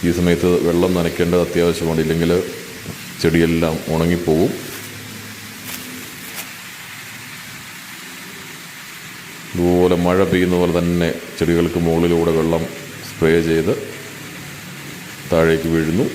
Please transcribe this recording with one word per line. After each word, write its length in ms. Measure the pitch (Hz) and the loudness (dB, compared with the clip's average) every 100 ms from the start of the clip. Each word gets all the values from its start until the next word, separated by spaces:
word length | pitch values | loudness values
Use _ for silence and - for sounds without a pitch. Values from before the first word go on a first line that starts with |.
| 87 | 2
ഈ 40 | 85 | 2
സമയത്ത് 320 | 87 85 90 87 85 | 4 4 4 4 4
വെള്ളം 240 | 87 85 90 | 4 4 4
നനയ്ക്കേണ്ടത് 460 | 85 - 87 90 | 0 0 2 2
അത്യാവശ്യമാണ്, 560 | 85 87 85 85 82 80 | 2 2 2 2 0 0
ഇല്ലെങ്കിൽ 260 | 80 82 85 90 90 - - - - - - - | 0 2 2 2 0 -8 -12 -12 -12 -12 -14 -2
ചെടിയെല്ലാം 540 | 85 82 82 82 82 80 - | 2 4 4 4 2 0 -2
ഉണങ്ങിപ്പോകും. 560 | 80 82 87 82 80 92 - - - - - - - - - - - - - - - - - - - - - - - - - - - - - - - - - - - - - - - - - - - - - - - - - - | 0 2 2 2 4 2 0 -8 -12 -12 -14 -14 -14 -14 -14 -16 -14 -12 -12 -12 -14 -14 -14 -14 -12 -14 -14 -16 -16 -16 -16 -14 -14 -14 -14 -14 -16 -16 -16 -16 -16 -16 -16 -16 -16 -16 -16 -16 -16 -16 -16 -16 -16 -16 -16 -8
ഇതുപോലെ 420 | 90 87 90 90 90 87 | 0 4 6 6 6 4
മഴ 120 | 92 95 | 4 4
പെയ്യുന്ന 260 | 90 90 87 | 4 4 4
പോലെ 180 | 87 85 | 4 2
തന്നെ 320 | 85 87 85 - - - | 2 2 2 -2 -10 -2
ചെടികൾക്ക് 420 | 80 85 85 87 85 | 2 4 4 2 2
മുകളിലൂടെ 460 | 82 85 85 82 80 | 4 4 4 4 2
വെള്ളം 260 | 80 82 80 - - - - | 2 0 -2 -8 -12 -14 -14
സ്പ്രേ 220 | - 80 85 82 | 0 4 4 4
ചെയ്ത് 260 | 82 82 123 - - - - - - - - - - - - - - - | 2 2 -2 -4 -12 -14 -14 -14 -14 -14 -14 -14 -14 -14 -14 -14 -12 0
താഴേക്ക് 360 | 82 82 80 82 | 2 4 4 2
വീഴുന്നു. 320 | 82 80 85 131 | 0 2 0 0